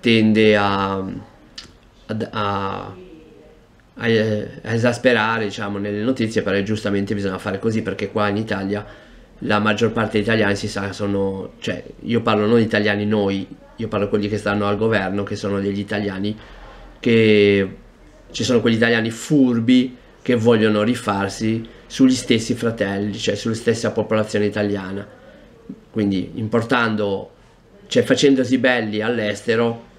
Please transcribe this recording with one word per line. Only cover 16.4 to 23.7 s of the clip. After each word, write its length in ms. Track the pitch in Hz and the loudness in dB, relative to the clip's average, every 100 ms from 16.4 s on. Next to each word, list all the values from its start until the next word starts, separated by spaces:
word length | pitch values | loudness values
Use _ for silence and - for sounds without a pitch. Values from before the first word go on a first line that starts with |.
| - - - - - - | -12 -20 -20 -20 -20 -6
che 760 | 120 113 110 107 101 101 95 - - - - - - | 2 4 6 6 6 4 2 -6 -20 -20 -20 -20 -16
ci 120 | - | -6
sono 160 | 107 120 | 2 2
quegli 140 | 117 | 4
italiani 360 | 113 117 117 110 | 2 2 2 0
furbi 840 | 113 - 151 131 117 113 127 127 - - - | -6 0 4 4 4 4 4 4 -6 -20 -14
che 120 | - | -2
vogliono 480 | 120 113 113 110 107 | 2 4 4 4 2
rifarsi 840 | 107 120 - 98 98 - 110 113 113 - - | 2 0 -2 -2 -2 -4 -4 -4 -6 -18 -16
sugli 280 | - 131 | 2 4
stessi 400 | 127 - 117 110 | 4 0 0 0
fratelli, 640 | 117 117 113 98 98 104 101 | -2 -2 -2 -2 -2 -4 -4
cioè 180 | - | -4
sulla 200 | 101 117 | -2 -2
stessa 360 | 110 - | -2 -2